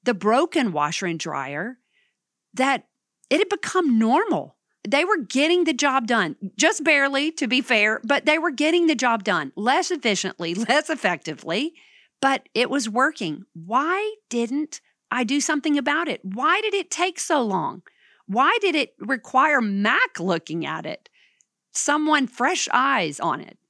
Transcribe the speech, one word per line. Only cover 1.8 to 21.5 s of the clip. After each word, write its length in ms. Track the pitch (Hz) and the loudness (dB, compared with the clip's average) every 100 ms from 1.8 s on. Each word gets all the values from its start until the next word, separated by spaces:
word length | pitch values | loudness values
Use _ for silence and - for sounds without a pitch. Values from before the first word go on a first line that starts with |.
| _ _ _ _ _ _ _ | _ _ _ _ _ _ _
that 340 | - 269 262 _ _ _ _ _ | -2 0 0 _ _ _ _ _
it 80 | 302 | 0
had 100 | 381 | 2
become 500 | 403 - 370 320 220 | -2 0 0 4 4
normal. 580 | 226 285 440 196 - _ _ _ 214 | 4 2 2 -2 -4 _ _ _ -2
They 160 | 277 | 0
were 140 | 370 415 | 2 0
getting 440 | 202 262 302 359 | 0 0 4 4
the 100 | 320 | 2
job 360 | 254 285 262 226 | 2 2 0 2
done, 260 | 233 170 - 190 - | 0 0 -4 -12 2
just 260 | 311 - | 2 2
barely, 480 | 302 285 277 277 302 | 2 2 2 0 -2
to 140 | 320 240 | -2 -2
be 140 | 254 | -2
fair, 400 | 240 226 208 220 | 2 2 2 0
but 240 | 226 277 302 | 0 0 2
they 120 | 311 | 2
were 120 | 339 | 0
getting 380 | 254 294 349 330 | 0 2 4 2
the 80 | 269 | 2
job 260 | 254 226 | 0 0
done 300 | 190 175 139 | 0 -2 -2
less 380 | - 220 302 - | -4 0 0 0
efficiently, 640 | 339 240 196 190 - 170 | -2 -2 -2 -4 -6 -6
<laughs> 140 | 175 226 | -4 0
less 220 | 285 302 | 0 0
effectively, 840 | 311 196 170 - 151 165 185 311 _ _ _ _ _ | -2 -2 -2 -8 -10 -6 -4 -4 _ _ _ _ _
but 280 | 269 269 _ | -2 -2 _
it 160 | 220 240 | -2 -2
was 200 | 277 226 | -2 -2
working. 560 | 214 277 - 175 151 - | 0 0 0 -8 -8 -12
Why 640 | 170 170 233 311 370 427 427 _ | -20 -4 -2 0 -2 -4 -10 _
didn't 520 | 240 233 277 302 - _ _ _ | -4 -2 -4 -4 -10 _ _ _
I 140 | 240 | -4
do 180 | 240 285 | 0 0
something 380 | 277 302 311 285 | 0 -2 0 0
about 300 | 262 302 330 | 0 -2 -2
it? 160 | 196 | -6
Why 360 | 190 202 294 381 | -8 -2 0 0
did 120 | 440 | 0
it 160 | 392 - | -4 -4
take 300 | - 370 349 | -2 -2 -2
so 220 | - 302 | -2 0
long? 400 | 226 185 147 - - _ _ _ - | 2 -2 -4 -8 -20 _ _ _ -4
Why 320 | 208 285 453 | 2 4 4
did 140 | 403 | 2
it 200 | 302 254 _ | 0 -2 _
require 600 | 208 262 - 254 302 285 | -4 -4 0 2 4 4
Mac 580 | 214 196 208 302 480 - | 2 2 2 2 0 -2
looking 480 | 175 170 - 160 147 | -2 -2 -2 -6 -6
at 180 | 160 | -6
it? 240 | 165 - _ _ _ _ _ | -8 -12 _ _ _ _ _